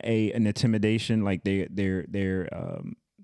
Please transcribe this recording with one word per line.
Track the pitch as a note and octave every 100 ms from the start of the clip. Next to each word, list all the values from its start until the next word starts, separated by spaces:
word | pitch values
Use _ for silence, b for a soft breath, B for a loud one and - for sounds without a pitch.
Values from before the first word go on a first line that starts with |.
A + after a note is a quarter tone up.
| -
a, | A2 G#2+
an | A#2 G#2+
intimidation. | - A#2+ A2 G#2+ A2 - A2 G2+
Like | F2+
they, | G2 G2 -
they're, | F#2+ F#2+ F#2 -
they're, | G2+ F#2+ F#2+ E2+
um, | F2 E2+ - - - _ _